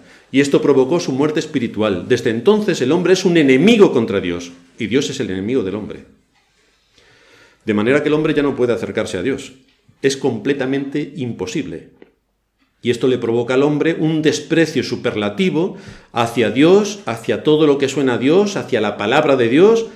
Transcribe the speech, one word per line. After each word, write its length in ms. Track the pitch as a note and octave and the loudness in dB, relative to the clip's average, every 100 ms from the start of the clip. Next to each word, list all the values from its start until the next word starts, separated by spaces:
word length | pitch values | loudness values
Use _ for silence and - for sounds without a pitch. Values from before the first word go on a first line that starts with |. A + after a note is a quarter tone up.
| - - _ | -20 -20 _
y 80 | C3 | 0
esto 220 | C#3+ D#3+ | 2 2
provocó 380 | C#3+ C3+ C3 E3+ | 4 2 2 0
su 120 | E3+ | -2
muerte 280 | C3 D3+ D3+ | -2 -2 -2
espiritual. 680 | D3+ C#3 A#2 G2 G#2+ F2+ F#2+ | -4 -4 -4 -2 -2 -2 0
Desde 220 | A#2+ B2 | 0 0
entonces 520 | A2+ G3 G#3+ G#3 E3 | 0 2 2 0 -2
el 100 | B2+ | 0
hombre 220 | E3+ F3 | 0 2
es 120 | F#3 F#3 | 2 2
un 120 | E3+ | 4
enemigo 540 | C#3 C3 F#3 A#3 F3+ | 4 6 6 6 6
contra 280 | B2+ G#2+ G2 | 4 0 -2
Dios, 320 | F2+ E2+ - - _ - | -4 -6 -10 -18 _ -10
y 80 | G#2+ | -2
Dios 220 | B2 C#3+ | -2 -2
es 80 | C#3 | -4
el 100 | G#2+ | -6
enemigo 340 | F#2 G2+ C3 | -6 -4 -4
del 120 | F#2+ G#2 | -4 -6
hombre. 300 | F2 C#2+ - _ _ _ _ _ _ _ _ _ _ _ _ _ _ _ - | -10 -14 -18 _ _ _ _ _ _ _ _ _ _ _ _ _ _ _ -2
De 80 | G#2 | 0
manera 260 | A2 D3 | 2 2
que 80 | D3 | 2
el 40 | |
hombre 200 | D3+ D#3 | 0 0
ya 100 | C#3+ | 0
no 120 | C#3+ A#2+ | 0 0
puede 180 | B2 | 0
acercarse 440 | A2 G#2 G2+ G#2+ F#2 | -2 -4 -6 -4 -4
a 60 | |
Dios. 300 | G#2 C#3 - - _ _ _ _ | -4 -6 -8 -20 _ _ _ _
Es 160 | C#3 - | -4 -2
completamente 960 | C#3+ A2 B2 C3+ C3 C3+ C#3 D3 - - | -2 -2 -2 -2 -2 -4 -4 -6 -8 -8
imposible. 720 | B2 - F#2 E3+ F2 D#2+ - _ - _ _ _ _ _ _ _ | -8 -8 -8 -6 -8 -12 -16 _ -20 _ _ _ _ _ _ _
Y 100 | A#2 | -4
esto 180 | A#2 C3+ | -2 0
le 80 | B2 | 0
provoca 380 | A2 A#2 A2+ C3 | 0 -2 0 0
al 80 | |
hombre 340 | D3 D3 D#3 E3+ | 2 0 -2 0
un 220 | D#3 D#3+ | -2 0
desprecio 640 | D3+ - - D#3+ D#3+ C3 | 0 0 0 0 0 0
superlativo 920 | - A#2+ B2 G#2+ G#2 G#2 F#3+ D3+ F#3+ G3+ - - - | -4 -4 -4 -4 -4 -2 -2 0 -4 -6 -18 -20 -8
hacia 360 | A#2 A#2 B2+ G#2+ | -4 -2 0 0
Dios, 520 | A#2 D#3+ G3 G#3 - - | 4 4 4 2 -4 -8
hacia 380 | A2 - G#2 | -8 -4 -2
todo 240 | D3+ D3+ D#3 | 0 2 4
lo 100 | C#3 | 2
que 120 | C3+ | 0
suena 240 | C3+ C3+ | -2 -2
a 40 | A2+ | 0
Dios, 380 | B2+ F3+ G#3 D3+ | 2 2 2 -2
hacia 240 | B2 A2+ | -2 -2
la 160 | G#2 - | -2 -2
palabra 400 | G#2 C#3 D3+ C3+ | 0 2 2 2
de 140 | A#2 | 2
Dios, 380 | C3+ G3+ A3+ A3+ | 4 6 4 0